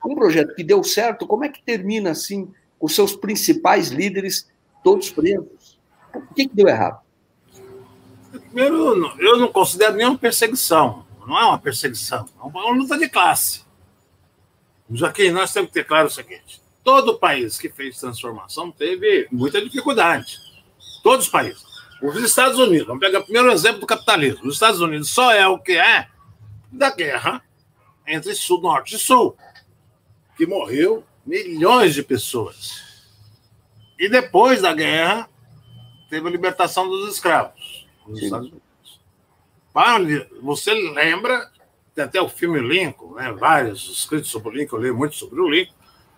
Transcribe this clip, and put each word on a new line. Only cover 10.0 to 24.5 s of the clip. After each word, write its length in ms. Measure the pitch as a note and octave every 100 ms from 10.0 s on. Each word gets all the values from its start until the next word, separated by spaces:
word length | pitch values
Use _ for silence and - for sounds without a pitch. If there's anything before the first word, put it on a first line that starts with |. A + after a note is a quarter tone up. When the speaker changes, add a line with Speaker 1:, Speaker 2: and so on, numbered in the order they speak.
| A#3 C4
Speaker 2:
perseguição. 880 | A#3+ - A3+ - - D#3+ C3+ - - - -
Não 140 | E3
é 60 | A3+
uma 120 | B2+
perseguição, 720 | C#3+ A#2 C3+ A#2 - B2 G#2+ -
é 60 | B2+
uma 240 | E3+ G#3+
luta 240 | B3+ C4+ D4
de 100 | D#4+
classe. 540 | G#3+ F3 D#3 - - _ _ _ _ _ _ _ _ _ _ _ _ -
Joaquim, 400 | A#2 D#3+ - F#3+
nós 200 | F3 F#3
temos 180 | G3+ F3
que 40 |
ter 100 | F3
claro 220 | C#3+ D#3 D3+
o 60 |
seguinte, 500 | - B2 - - - _ _
todo 340 | B3+ C4+ A3+ A3+
país 400 | F3 C#3 A2+ -
que 100 | D3+
fez 320 | - C#3 A#2+
transformação 720 | C3 A#2+ B2 A2 F#2 - F3
teve 560 | - D3+ F#3 G#3+ F#3 A2+
muita 280 | B2 B2+ G4+
dificuldade. 800 | G4+ C#4+ D4 A#3 E3+ D3 - - - _ _ _ - -
Todos 240 | G#3+ B3+ -
os 60 |
países. 340 | D#3 A2+ - - - - -
Os 160 | C#3 E3
Estados 420 | A#3 - C4 B3
Unidos, 260 | B3 D#3+ A2+
vamos 140 | B2
pegar 220 | F#3+ F#3+
primeiro 280 | G3 A3 B3
o 20 |
exemplo 280 | G3+ G3 G#3
do 80 | -
capitalismo. 600 | A3 - G3+ C#3 G#2+
Os 60 | C3